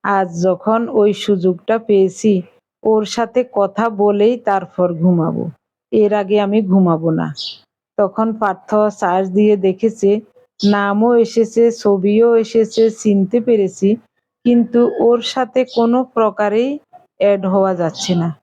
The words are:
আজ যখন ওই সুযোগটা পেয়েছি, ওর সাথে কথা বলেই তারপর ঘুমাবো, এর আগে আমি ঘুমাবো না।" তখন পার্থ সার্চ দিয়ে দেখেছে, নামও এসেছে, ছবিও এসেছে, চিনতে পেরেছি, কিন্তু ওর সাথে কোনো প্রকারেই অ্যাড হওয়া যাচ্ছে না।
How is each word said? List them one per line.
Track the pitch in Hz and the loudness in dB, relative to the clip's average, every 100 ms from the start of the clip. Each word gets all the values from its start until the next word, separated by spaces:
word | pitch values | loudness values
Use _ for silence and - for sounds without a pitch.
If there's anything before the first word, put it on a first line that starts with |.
আজ | - 196 185 170 | -2 -2 -2 -2
যখন | 185 180 - 226 233 | -2 0 -2 -2 0
ওই | 220 208 | 0 0
সুযোগটা | 202 - 196 185 175 - 220 | 0 -2 0 0 -2 -4 -4
পেয়েছি, | 226 202 190 185 220 190 175 _ _ _ | 0 2 2 0 0 0 -4 _ _ _
ওর | 220 220 | 0 0
সাথে | 208 - 226 254 254 | -2 -4 -2 -2 -2
কথা | 208 196 196 233 | -2 -2 -2 -4
বলেই | 202 208 202 214 247 | 0 0 2 2 0
তারপর | 214 196 180 - 175 | -2 -4 -4 -4 -2
ঘুমাবো, | 165 175 170 160 - 165 - _ _ _ | 0 0 2 0 -4 -8 -12 _ _ _
এর | 220 208 | 0 2
আগে | 208 196 208 | 0 0 0
আমি | 196 214 | 0 0
ঘুমাবো | 190 190 180 160 165 | 2 2 2 0 -2
না।" | 160 160 147 - - _ _ _ - | -2 -4 -8 -14 -16 _ _ _ -4
তখন | 196 202 220 | -2 -2 -4
পার্থ | 220 208 180 - 214 214 | -2 -4 -6 -4 0 0
সার্চ | 202 190 185 190 | -2 -2 -2 0
দিয়ে | 185 214 202 | 2 2 2
দেখেছে, | 190 185 220 220 196 214 240 _ _ _ | 0 -2 -4 0 0 0 -4 _ _ _
নামও | 202 202 202 202 226 240 | 0 0 0 0 2 2
এসেছে, | 226 226 220 226 233 | 2 0 0 2 0
ছবিও | 233 208 202 196 214 233 233 | 2 0 0 2 2 4 2
এসেছে, | 220 226 220 - 226 | 0 -2 0 2 0
চিনতে | 220 214 202 190 240 | 0 0 0 0 -2
পেরেছি, | 233 220 190 - 196 233 _ _ _ _ | 0 0 0 0 -2 -2 _ _ _ _
কিন্তু | 240 240 233 240 240 - | 2 2 2 2 0 2
ওর | 233 240 | 2 2
সাথে | 233 262 254 254 254 | -2 -6 -2 -2 -2
কোনো | - 233 247 | 0 0 0
প্রকারেই | 254 - 220 208 208 214 254 294 _ - _ _ | -2 -2 -2 0 -2 0 -2 -6 _ -20 _ _
অ্যাড | 202 202 190 | 0 0 0
হওয়া | 196 190 | 0 0
যাচ্ছে | 180 170 - - | 0 -4 -6 -4
না। | 175 165 156 | -2 -2 -8